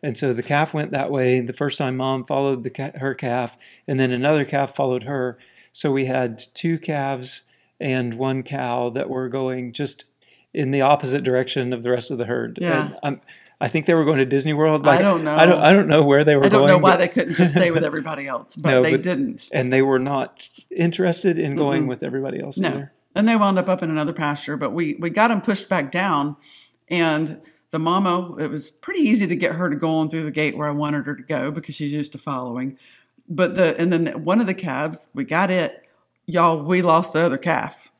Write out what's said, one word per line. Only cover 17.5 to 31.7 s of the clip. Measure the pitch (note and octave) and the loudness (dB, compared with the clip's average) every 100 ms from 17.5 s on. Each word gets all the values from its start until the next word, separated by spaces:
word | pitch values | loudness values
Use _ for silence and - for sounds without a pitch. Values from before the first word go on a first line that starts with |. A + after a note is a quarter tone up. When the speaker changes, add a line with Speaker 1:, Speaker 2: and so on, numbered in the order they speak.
Speaker 2:
stay | D#3+ F3 | 4 2
with | D#3 | 2
Speaker 1:
<laughs> | |
Speaker 2:
everybody | D3+ D#3 D#3 C#3+ C#3 | -2 -4 -8 -8 -8
else, | A#2+ - - | -8 -10 -4
but | D3+ | 2
Speaker 1:
No, | C3 | 4
Speaker 2:
they | D3+ | 4
Speaker 1:
but | C3+ | 2
Speaker 2:
didn't. | F3+ D#3 C#3 - - | 0 -2 -4 -6 -6
Speaker 1:
And | D3 B2 | -4 2
they | C3 | 2
were | C3+ C3 | 4 2
not | C3+ C#3 - - - - _ | 0 -4 -6 -12 -20 -20 _
interested | - E3+ E3+ F3+ E3 F#3 E3 | -2 0 2 0 2 0 0
in | D#3 C#3 | -2 0
going | C#3+ C3+ | 0 0
Speaker 2:
Mm-mm. | B2+ | -2
Speaker 1:
with | B2 | -4
everybody | C#3+ C3+ C3+ - | -6 -6 -6 -8
else | C#3+ F#3 | -8 -4
Speaker 2:
No. | E3+ | -4
Speaker 1:
either. | C3+ C#3 _ _ | -4 -10 _ _
Speaker 2:
And | - A3 | 0 2
they | A3+ | 4
wound | G3+ F#3 | 2 2
up | F3 | 0
up | F#3 | -2
in | E3 | -2
another | D#3 D3 | -2 -4
pasture, | - D3 D3 - C3 | -2 -4 -4 -6 -6
but | C3+ | -4
we, | D3 D#3 | -4 -4
we | D3+ E3+ | -4 -4
got | G3+ A#3 | 0 2
'em | G#3 | 2
pushed | - G3 - | -2 -4 -2
back | F3+ C3+ | -2 -2
down, | F3 G3 D3 C#3+ C#3+ _ - _ _ _ | -2 0 0 -2 -6 _ -20 _ _ _
and | F3 E3 D#3 D#3 - - _ _ | 0 2 2 -2 -6 -18 _ _
the | D#3+ | -4
mama, | E3 F#3 F#3+ F3+ F3 - | 0 0 0 -2 -4 -8
it | D3+ | -6
was | D3+ - | -6 -12
pretty | _ - F#4+ | _ -8 0
easy | A3 A3 F#3 | 2 2 2
to | F3 | 0
get | F3 E3 | -2 -2
her | F3 | -4
to | C#3+ | -2
go | D#3+ D#3+ | 0 0
on | D#3 | -2
through | D#3+ | -4
the | D3+ | -4
gate | D3+ D3 D3 | -2 -4 -2
where | D3+ | -4
I | |
wanted | C#3+ D3 D3 C3 | -4 -2 -4 -6
her | C#3 | -10
to | |
go | B2+ C#3+ C3+ | -6 -6 -4
because | D3+ D3+ | -8 -12